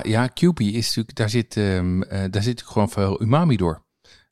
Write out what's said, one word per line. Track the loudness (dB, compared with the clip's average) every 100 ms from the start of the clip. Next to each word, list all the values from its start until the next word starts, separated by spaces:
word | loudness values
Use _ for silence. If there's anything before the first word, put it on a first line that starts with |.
| 2
ja, | 0 0
Kewpie | 0 0 2 0
is | 0 -2
natuurlijk, | -4 -4 -2
daar | 0
zit, | 0 -2 0
ehm, | 0 2 0 0
eh, | -2 -4 -2
daar | -2
zit | -2 -4
gewoon | -4 0 0
veel | 0 0 0
umami | 2 4 4 2
door. | 0 -2 _ _ _ -20 _